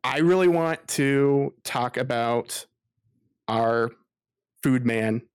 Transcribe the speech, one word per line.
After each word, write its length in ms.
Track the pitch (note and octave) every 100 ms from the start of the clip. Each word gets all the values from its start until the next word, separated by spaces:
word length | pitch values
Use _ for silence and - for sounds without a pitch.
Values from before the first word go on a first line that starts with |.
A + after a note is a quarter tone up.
I 140 | B2+ C#3
really 300 | E3 F#3 F3+
want 380 | E3+ E3 D#3+ -
to 640 | - C#3 C#3 C#3 C#3 C#3 -
talk 320 | - B2+ B2 -
about 680 | B2+ A#2 A#2 A#2+ - - - _ _ _ _ _ _ _ -
our 420 | A2+ A2+ A#2 A#2 - _ _ _ _ _ _
food 220 | C#3 B2+ A#2+
man 360 | A2+ A2 A2 -